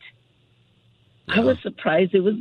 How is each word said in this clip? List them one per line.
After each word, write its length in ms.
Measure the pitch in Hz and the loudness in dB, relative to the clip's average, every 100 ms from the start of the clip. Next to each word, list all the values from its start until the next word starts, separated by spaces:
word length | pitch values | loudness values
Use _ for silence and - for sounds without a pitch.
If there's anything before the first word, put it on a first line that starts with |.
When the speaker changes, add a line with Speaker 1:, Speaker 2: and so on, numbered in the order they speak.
| - _ _ _ _ _ _ _ _ _ _ _ - | -20 _ _ _ _ _ _ _ _ _ _ _ -4
Speaker 1:
I 80 | 214 | 0
Speaker 2:
Yeah. 40 | |
Speaker 1:
was 140 | 240 247 | 0 -2
surprised 540 | 202 - - 160 185 | -6 -6 -2 0 2
it 60 | 196 | 2
was 160 | 185 220 | 0 -4